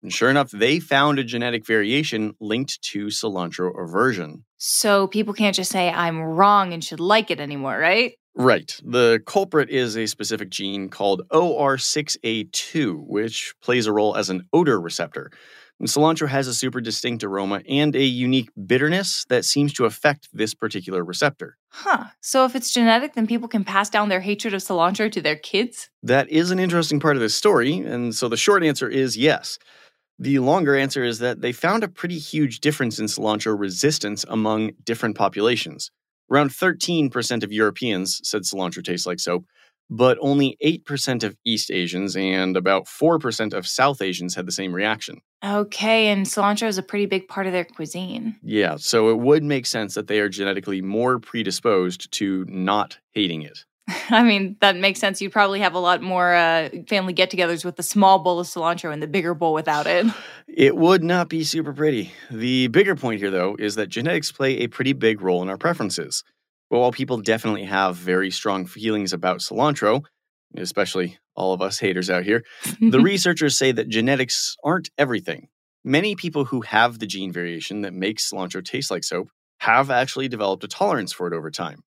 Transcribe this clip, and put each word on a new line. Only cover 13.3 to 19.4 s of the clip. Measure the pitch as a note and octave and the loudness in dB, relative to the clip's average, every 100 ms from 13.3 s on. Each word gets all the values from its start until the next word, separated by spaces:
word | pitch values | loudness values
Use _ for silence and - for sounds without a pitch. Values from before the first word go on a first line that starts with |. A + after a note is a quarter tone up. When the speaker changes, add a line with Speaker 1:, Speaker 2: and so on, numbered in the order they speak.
| - - - | -6 -10 -12
Speaker 1:
plays | - B2 A2 | -2 0 2
a | |
role | G#2 G#2+ G2+ | 2 2 2
as | F#2+ | -2
an | F#2 F2+ | -4 0
odor | - E3 A2 | 2 4 2
receptor. | E2 - E2 - - - - - - _ | 0 -6 -8 -8 -14 -18 -20 -20 -20 _
And | B2+ | -2
cilantro | - D#3 D#3+ D3+ | 2 2 2 0
has | C3+ C3 | -2 -2
a | |
super | A#2 C3 A#2+ | -4 -4 -4
distinct | A2+ A2 B2 A#2 | -6 -4 -4 -4
aroma | G#2+ G2 G2 G2 - | -4 -4 -2 -4 -2
and | C#3 D3+ C3+ | 0 2 2
a | |
unique | C3+ B2 B2 C3 A#2+ - G2 | 2 2 2 0 0 -12 0
bitterness | B2+ D3 F3+ F#3+ - - | 2 2 0 -2 -6 0
that | B2 | 0